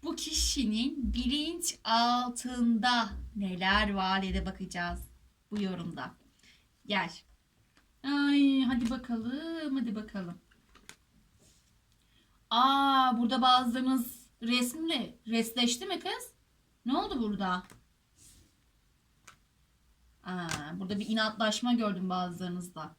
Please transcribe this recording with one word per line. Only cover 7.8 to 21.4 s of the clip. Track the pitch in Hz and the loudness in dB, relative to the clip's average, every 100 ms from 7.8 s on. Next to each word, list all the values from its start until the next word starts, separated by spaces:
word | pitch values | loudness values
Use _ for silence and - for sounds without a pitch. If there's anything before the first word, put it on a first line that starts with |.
| _ _ | _ _
Ay | 269 285 285 285 277 269 | -2 2 4 6 6 6
hadi | 254 254 226 | 4 2 0
bakalım, | 254 - 226 226 269 330 330 302 269 | -2 -4 -4 -2 -6 -6 -6 -2 -2
hadi | 240 | -2
bakalım. | 214 - 202 175 175 _ _ _ - - - _ _ _ _ _ _ _ _ _ _ _ _ _ _ _ | -4 -6 -8 -8 -10 _ _ _ -20 -20 -20 _ _ _ _ _ _ _ _ _ _ _ _ _ _ _
Aa, | 233 262 277 277 269 254 240 | 4 6 6 6 6 4 4
burada | 240 254 | 2 4
bazılarınız | 254 254 247 247 254 262 240 - - _ | 6 6 4 0 2 0 -2 -10 -20 _
resmle, | 233 247 240 320 330 294 196 - - | -2 0 0 -2 -4 -2 -4 -10 -2
resleşti | 226 226 247 240 - 392 | 0 0 0 0 0 -4
mi | 349 | -4
kız? | 359 466 - _ _ _ _ _ 226 | -4 -8 -10 _ _ _ _ _ -2
Ne | 294 | 0
oldu | 415 269 | 0 -2
burada? | 220 196 185 185 - - _ _ _ _ - - _ _ _ _ _ _ _ _ - - _ _ _ _ _ _ _ _ | -2 -2 -2 -2 -4 -20 _ _ _ _ -20 -20 _ _ _ _ _ _ _ _ -20 -20 _ _ _ _ _ _ _ _
Aa, | - 180 170 156 147 | -8 -6 -4 -4 -6
burada | 180 185 202 | -10 -6 -6
bir | 214 | -2
inatlaşma | 220 220 214 | -2 -2 0